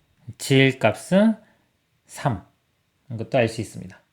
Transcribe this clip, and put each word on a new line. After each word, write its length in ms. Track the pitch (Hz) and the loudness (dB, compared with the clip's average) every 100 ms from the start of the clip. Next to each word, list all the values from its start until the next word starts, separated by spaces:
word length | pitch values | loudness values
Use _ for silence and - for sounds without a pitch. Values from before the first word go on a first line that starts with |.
| _ _ - - | _ _ -20 -10
G 180 | - 135 | 2 4
일 240 | 135 131 | 4 2
값은 560 | 110 - - 190 220 214 _ _ _ _ _ _ _ | -2 -2 0 2 2 0 _ _ _ _ _ _ _
삼. 400 | - 143 95 - _ _ _ _ _ - | -6 -4 -6 -10 _ _ _ _ _ -12
이것도 260 | 113 110 131 | -10 -2 0
알 120 | 113 | 0
수 100 | - | -2
있습니다. 400 | 101 - 92 - _ | -10 -12 -18 -20 _